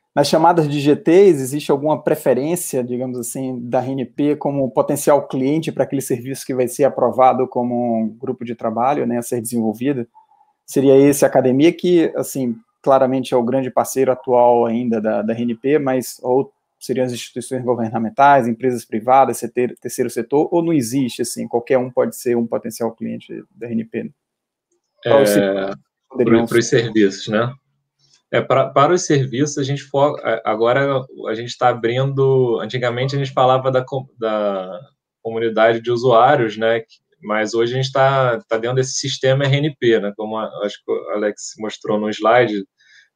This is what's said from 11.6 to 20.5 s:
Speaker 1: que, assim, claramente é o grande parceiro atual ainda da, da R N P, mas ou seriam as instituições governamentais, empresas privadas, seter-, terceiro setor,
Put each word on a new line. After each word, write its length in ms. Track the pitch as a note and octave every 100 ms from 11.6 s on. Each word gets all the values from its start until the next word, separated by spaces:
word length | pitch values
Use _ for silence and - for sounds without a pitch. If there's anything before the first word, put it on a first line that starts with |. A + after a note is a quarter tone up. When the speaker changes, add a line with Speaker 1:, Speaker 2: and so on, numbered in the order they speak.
| E3
Speaker 1:
que, 400 | E3+ F3+ F3 D#3+ C#3
assim, 400 | C3 C#3 B2 A2+ _ _
claramente 480 | - C3+ B2+ C3 B2
é 40 | D3
o 80 |
grande 260 | A#2 C3+ B2+
parceiro 400 | B2 A#2 C3 C3
atual 560 | B2+ - B2 A#2+ A#2+ A#2
ainda 340 | A#2 B2 A2+
da, 220 | G#2+ G#2+
da 100 | G#2+
R 100 | A#2
N 120 | A#2+
P, 240 | A#2 C3+ D3
mas 400 | C#3 C3 A#2 -
ou 320 | B2+ C3 C3+ _ _ _
seriam 260 | - B2 B2+
as 60 |
instituições 500 | A#2+ - B2+ - C3
governamentais, 840 | B2 A#2+ A2+ A2+ A2+ A#2+ C#3 C#3 A#2+
empresas 360 | A#2 B2+ A#2+
privadas, 520 | - A2+ B2 C3 B2+ A#2
seter-, 420 | A#2 - B2 -
terceiro 300 | A#2+ - B2
setor, 380 | - A2+ C#3+ E3+